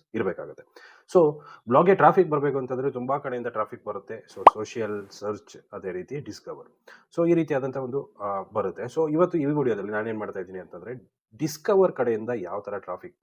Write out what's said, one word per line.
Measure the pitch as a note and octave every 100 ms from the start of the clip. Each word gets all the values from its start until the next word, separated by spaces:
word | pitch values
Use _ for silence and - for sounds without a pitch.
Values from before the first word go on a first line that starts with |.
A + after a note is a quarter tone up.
| _
ಇರ್ಬೇಕಾಗತ್ತೆ. | - F#3+ - D#2 D2 - - - - _
So | F#3 D#3 C#3+ - - A2+
ಬ್ಲಾಗ್ಗೆ | C3+ F3+
ಟ್ರಾಫಿಕ್ | F#3+ D3+ F#3+ E3
ಬರ್ಬೇಕು | D3 C#3+ C3
ಅಂತಂದ್ರೆ | B2+ B2+ C3+
ತುಂಬಾ | B2 B2+ A2+
ಕಡೆಯಿಂದ | C3+ B2 A#2+
ಟ್ರಾಫಿಕ್ | A2 G#2 A#2+
ಬರುತ್ತೆ. | G#2+ G2+ - A2 -
So | G2+ F#2
ಸೋಷಿಯಲ್ | A2 G#2 A#2 G#2+ G#2 G2
ಸರ್ಚ್, | - G#2 G#2 - - _
ಅದೇ | G2+ F#2+
ರೀತಿ | F#2 F2 C#3+
ಡಿಸ್ಕವರ್, | G#2+ G2 G2 F2+ - _ _ - _
so | - E3+
ಈ |
ರೀತಿಯಾದಂಥ | E3+ D3+ C#3 C3 C3+
ಒಂದು, | C3 C#3 - _
ಆ, | G2+ G2
ಬರುತ್ತೆ. | F#2 G#2 G2 -
So | A#2 D#3+ D#3
ಇವತ್ತು | D#3 F3+ F3
ಈ |
ವಿಡಿಯೋದಲ್ಲಿ | C#3+ D3 B2+ G2+ G2+
ನಾನೇನ್ | G#2+ A2+ G#2+
ಮಾಡ್ತಾ | G2+ G2
ಇದ್ದೀನಿ | F2+ F#2
ಅಂತಂದ್ರೆ, | F2 F2 G2 C3 - _ _ A2
ಡಿಸ್ಕವರ್ | D3+ - - G3 F#3
ಕಡೆಯಿಂದ | - A#2+ A2 A2+
ಯಾವ | A#2+ G2+ G2+
ತರ | G2+ G2+
ಟ್ರಾಫಿಕ್ | F#2 F2+ F2+ -